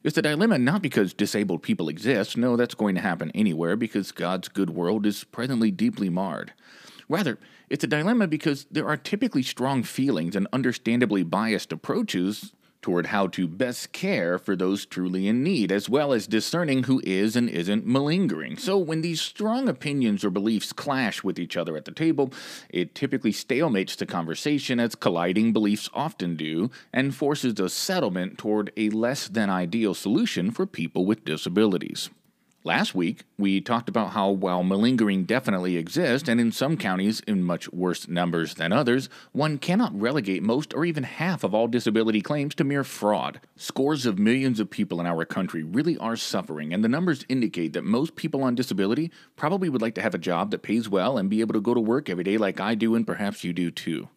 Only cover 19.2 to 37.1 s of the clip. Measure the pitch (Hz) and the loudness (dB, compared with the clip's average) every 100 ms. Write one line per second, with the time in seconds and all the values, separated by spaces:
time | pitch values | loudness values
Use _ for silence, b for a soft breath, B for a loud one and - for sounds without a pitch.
19.2 | - - 208 240 262 131 151 143 120 101 | -6 -4 -2 0 0 -2 -2 2 2 2
20.2 | 104 92 104 107 - - 143 135 113 - | 0 0 2 0 -2 -8 -4 0 0 -2
21.2 | 98 85 87 - 82 78 - 82 160 151 | -4 -4 -4 -4 -4 -6 -8 -2 0 2
22.2 | 135 131 B B B - 87 - 135 131 | 0 -2 B B B -2 -2 -2 -2 0
23.2 | 113 104 - 127 160 101 95 - 98 92 | 0 -2 -2 0 2 2 0 -4 -4 -4
24.2 | 82 80 147 147 - 120 117 - 117 85 | -4 -4 -2 -2 0 0 0 0 0 2
25.2 | 87 95 113 110 104 104 - - 147 - | 2 4 4 4 2 2 -2 -4 -6 -4
26.2 | 90 82 78 80 113 B B 123 135 131 | -4 -4 -4 -2 -2 B B -2 -2 0
27.2 | 143 147 127 104 92 - - 185 123 92 | 0 2 0 0 0 -2 -2 0 0 0
28.2 | 90 - 110 107 101 - 107 107 117 135 | -4 -4 -2 0 0 0 0 2 0 -2
29.2 | - 107 101 92 87 113 107 87 98 135 | -4 0 2 2 0 0 0 0 0 2
30.2 | 233 - 90 - 92 - 82 - 92 107 | 2 0 -2 -2 -4 -4 -4 0 2 0
31.2 | - 78 - 90 110 87 - - - _ | -2 -4 0 4 4 2 -2 -8 -10 _
32.2 | _ _ _ _ - 101 214 92 85 78 | _ _ _ _ -2 0 2 0 -2 -2
33.2 | - - 98 95 - 117 - 113 98 101 | -12 -2 2 2 0 -2 0 -2 0 0
34.2 | 98 98 92 90 90 98 117 131 107 95 | 2 2 0 0 2 4 4 4 4 2
35.2 | 87 117 123 95 90 87 82 156 170 123 | 0 0 0 0 0 0 -2 0 2 2
36.2 | 156 117 117 107 135 160 110 92 98 | 2 2 2 0 -2 0 0 0 0